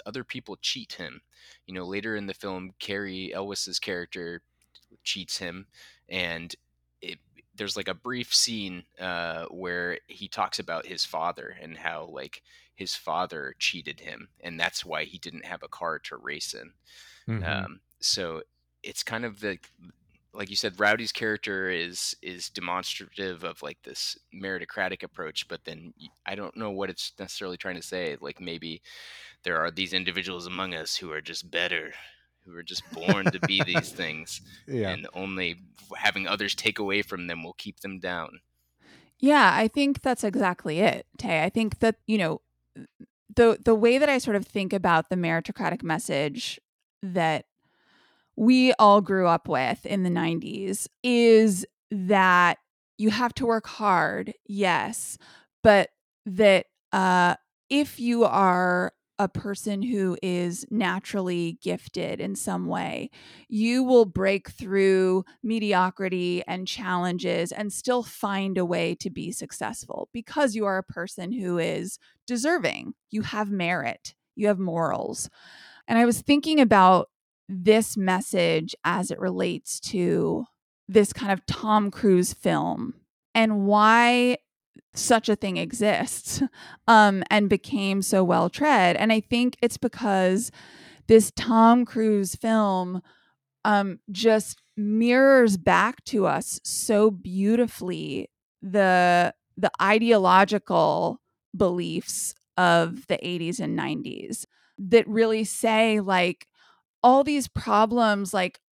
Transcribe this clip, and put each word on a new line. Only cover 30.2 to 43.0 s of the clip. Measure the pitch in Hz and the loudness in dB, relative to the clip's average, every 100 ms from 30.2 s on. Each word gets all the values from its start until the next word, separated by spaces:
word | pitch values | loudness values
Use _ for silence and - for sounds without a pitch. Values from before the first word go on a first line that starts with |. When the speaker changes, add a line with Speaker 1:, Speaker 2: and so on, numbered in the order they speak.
| 90 90 87 | -8 -10 -10
Speaker 1:
among | 90 92 82 | -8 -8 -8
us | 78 - | -8 -8
who | 87 | -8
are | 78 | -12
just | 80 82 87 | -12 -14 -8
better, | 85 87 85 76 - - _ _ _ _ | -4 -4 -4 -8 -16 -20 _ _ _ _
who | 85 | -20
are | |
just | 85 92 - | -14 -14 -14
born | - 185 196 190 | -8 -2 0 0
to | 185 | -4
be | 170 95 | -2 -2
these | 143 156 - | -2 -4 -4
Speaker 2:
<laughs> | |
Speaker 1:
things, | - 85 78 80 - - - - | -10 -10 -10 -14 -16 -16 -20 -10
Speaker 2:
Yeah. | 131 101 | -6 -6
Speaker 1:
and | 76 - 90 | -6 -12 -10
only | 98 92 87 85 - _ - - | -8 -6 -6 -8 -18 _ -20 -4
having | 107 98 92 | -2 -2 -6
others | 101 101 | -6 -6
take | - 113 107 | -4 -4 -4
away | 101 101 | -4 -4
from | 101 92 87 | -4 -10 -10
them | 85 | -12
will | 80 | -12
keep | - 104 - | -16 -18 -14
them | 98 95 | -14 -12
down. | 90 87 80 76 _ _ _ _ _ _ _ - | -10 -8 -10 -16 _ _ _ _ _ _ _ -2
Speaker 3:
Yeah, | 269 294 202 | 2 4 4
I | 170 220 | 4 0
think | - 277 277 | 0 0 0
that's | 269 247 | -4 -2
exactly | 214 190 190 180 - 156 | -4 -2 -2 -4 -6 0
it, | 196 - - - | 0 0 -8 -10
Tay. | 220 165 | -4 -2
I | 170 | -2
think | 226 220 - | -2 -4 0
that, | 226 226 - | 0 0 -2
you | 214 | -2
know, | 165 156 _ _ _ - - _ | -2 -4 _ _ _ -20 -20 _